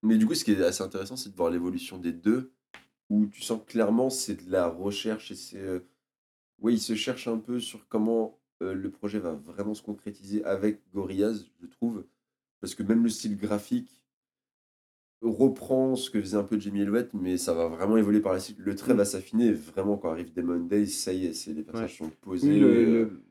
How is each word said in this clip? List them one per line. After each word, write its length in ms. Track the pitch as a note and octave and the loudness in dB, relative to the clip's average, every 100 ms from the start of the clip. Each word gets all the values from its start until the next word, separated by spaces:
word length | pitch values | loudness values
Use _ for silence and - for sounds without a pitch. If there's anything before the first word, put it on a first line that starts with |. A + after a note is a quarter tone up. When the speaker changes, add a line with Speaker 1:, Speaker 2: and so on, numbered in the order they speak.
Speaker 1:
Mais 160 | A2 A2 | 4 6
du 80 | A2 | 4
coup, 80 | |
ce 100 | - | 2
qui 100 | - | 2
est 80 | G2 | 2
assez 200 | F2 - | 2 0
intéressant, 320 | F#2+ F#2+ G2 B2+ | -6 -6 -10 -10
c'est 140 | G#2 | -10
de 60 | F#2 | -2
voir 140 | E2+ | -2
l'évolution 480 | F2 F2+ F2 - F#2 | 0 -2 -6 -8 -8
des 120 | E2+ | -6
deux, 400 | E2+ G#2 B2+ C3 _ _ - _ _ - | -2 2 0 0 _ _ -20 _ _ -2
où 160 | G#2 G#2 | 2 0
tu 140 | - | -2
sens 180 | - A2 - | -6 -8 -4
clairement 420 | A2+ G#2 A2+ C3 | 0 2 2 2
c'est 340 | - - F2 | -2 -6 -8
de 80 | F2+ | -2
la 160 | F#2 E2+ | 0 0
recherche 640 | E2 G2 G2+ A2 G#2+ - | -2 -6 -4 -4 -6 -8
et 60 | G#2 | -16
c'est, 240 | - A2 | -14 -12
euh, 180 | F#2+ F2+ - _ _ _ _ _ _ _ | -8 -8 -10 _ _ _ _ _ _ _
ouais, 120 | A2 | 2
ils 60 | A#2 | 2
se 160 | - G#2+ | 0 -4
cherchent 320 | C3 A#2+ A#2+ | -4 -4 -4
un 100 | A2 | -4
peu 220 | A#2 A#2+ | -4 -6
sur 280 | G#2 G#2+ _ | -6 -14 _
comment, 520 | A2 G#2+ A2+ A2 - _ - | -2 2 2 0 -6 _ -10
euh, 120 | F#2 | -6
le 160 | F#2+ F#2+ | -6 -8
projet 300 | - G#2 G2+ | -8 -6 -4
va 140 | F2+ | -6
vraiment 400 | D2 D2+ G2 G#2 | -8 -10 -8 -6
se 100 | G#2+ | -6
concrétiser 600 | - G#2 G#2 G#2 G2 G#2 - | -8 -10 -10 -14 -6 -4 -2
avec 340 | F#2+ G#2+ G#2 _ | 0 0 -2 _
Gorillaz, 520 | G2 F#2+ F#2+ G#2 G#2+ F2 _ | -8 -4 0 0 -2 -10 _
je 60 | F2 | -18
trouve, 380 | - A#2 G#2 - _ _ _ _ _ | -4 -4 -4 -12 _ _ _ _ _
parce 160 | G2 - | -12 -6
que 80 | |
même 200 | G2+ A2+ | 2 4
le 60 | A#2 | 4
style 280 | A2 A2 G2+ | 0 -4 -4
graphique 640 | G#2 G#2 - B2 - _ _ _ _ _ _ _ _ _ _ _ _ - | -2 -2 -2 -4 -4 _ _ _ _ _ _ _ _ _ _ _ _ -4
reprend 760 | A#2 A2 C3+ C3 - C3 C3 B2+ | -2 4 4 2 -2 0 2 0
ce 140 | - | -2
que 100 | G#2+ | -4
faisait 180 | F#2+ G#2 | 0 0
un 60 | |
peu 160 | G2+ G#2+ | 0 -2
Jimmy 220 | G2+ G2+ | -2 -2
Elliott, 280 | G2+ A2 - | 0 0 -2
mais 240 | G2 F2+ F2+ | -4 -2 -2
ça 160 | - | 0
va 140 | E2 E2 | 0 0
vraiment 280 | E2 G2 A2 | -2 2 4
évoluer 220 | G#2 G#2+ | 6 4
par 140 | G2 | 2
la 60 | F#2 | -2
suite. 180 | F#2 G#2 | -4 -8
Le 160 | F#2+ G2 | -6 -4
trait 180 | B2+ | 2
Speaker 2:
Mm. 40 | G#2+ | 2
Speaker 1:
va 80 | G2+ | 2
s'affiner, 400 | F#2+ - A2+ A#2 | 0 -2 2 4
et 60 | |
vraiment, 440 | - - F#2+ G2 G2+ | 2 -2 -4 0 0
quand 120 | E2+ | -2
arrive 240 | E2 E2 | -6 -8
Demon 260 | F2 F2 F2 | -4 -2 -2
Days, 280 | F2 G#2 G#2 | 0 2 0
ça 260 | - F#2+ | -2 -4
y 120 | F#2 F2 | -2 -4
est, 80 | |
c'est, 200 | D#2+ - | -6 -8
les 100 | D2+ | -10
personnages 360 | - A2+ A2+ - | -8 -6 -8 -8
Speaker 2:
Ouais. 60 | D#2+ | -12
Speaker 1:
sont 60 | - | -12
posés, 280 | G2+ F#2 D3 | -8 0 4
Speaker 2:
Oui, 100 | - | 8
le, 80 | B2+ | 8
Speaker 1:
euh, 180 | A#2 A2+ | 8 6
Speaker 2:
le, 360 | A2+ G#2+ F#2 - | 4 2 -4 -20